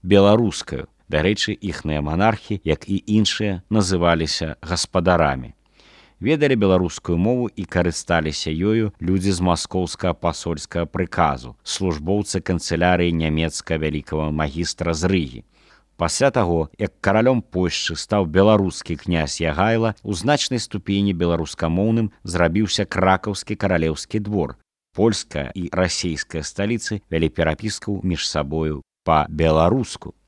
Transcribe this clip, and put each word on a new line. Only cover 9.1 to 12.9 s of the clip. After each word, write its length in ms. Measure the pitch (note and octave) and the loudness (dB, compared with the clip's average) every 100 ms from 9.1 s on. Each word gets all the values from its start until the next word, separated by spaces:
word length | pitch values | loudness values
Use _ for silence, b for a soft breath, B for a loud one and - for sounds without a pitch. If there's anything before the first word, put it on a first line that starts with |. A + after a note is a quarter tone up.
| F#2+ F#2+ F2+ | 0 2 2
з 80 | |
маскоўскага 720 | F2+ E2 - F#2+ F2 - F#2 E2 | 2 0 0 -4 -4 -2 -2 0
пасольскага 720 | E2+ D#2+ - D#2 - E2+ E2 | -2 -4 -6 -6 -6 -6 -4
прыказу, 680 | - F2 - D#2+ C2+ B1 - - | -4 -4 2 0 0 -10 -16 -10
службоўцы 720 | - F#2+ D#2 D#2 G#2 G2 F#2+ | -4 -2 -2 0 -2 0 -4
канцылярыі 720 | - F2 - E2 F2+ | -2 -4 -2 2 4